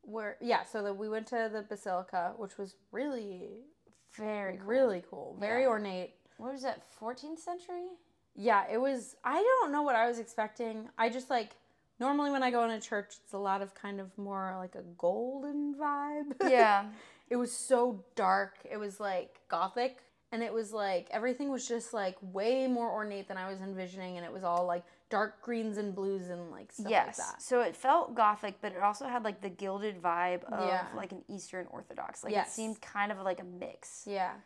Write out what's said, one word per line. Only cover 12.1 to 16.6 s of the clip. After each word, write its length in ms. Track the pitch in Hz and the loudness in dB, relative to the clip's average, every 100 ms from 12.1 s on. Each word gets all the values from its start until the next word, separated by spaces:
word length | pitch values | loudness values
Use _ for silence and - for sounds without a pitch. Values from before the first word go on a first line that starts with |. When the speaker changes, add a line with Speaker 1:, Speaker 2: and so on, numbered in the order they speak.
| 285 285 | 2 2
Speaker 1:
when 120 | 277 | 2
I 80 | 254 | 4
go 120 | 240 233 | 4 2
in 60 | |
a 100 | 220 | 0
church, 340 | - 208 196 - | -2 -4 -4 -16
it's 80 | - | -10
a 40 | 196 | -2
lot 240 | 202 196 | 0 0
of 120 | 196 | -2
kind 260 | - 202 196 | -8 -8 -8
of 160 | 190 190 | -8 -8
more, 380 | 196 196 190 185 | -6 -4 -4 -6
like, 180 | 185 190 | -8 -12
a 60 | 180 175 | -14 0
golden 760 | 175 208 247 269 285 294 294 277 | 2 2 -2 -4 -4 -2 -2 -2
vibe. 580 | 302 285 285 294 294 262 | -2 0 -2 -4 -6 0
<laughs> 100 | 381 | 6
Speaker 2:
Yeah. 420 | 254 | 8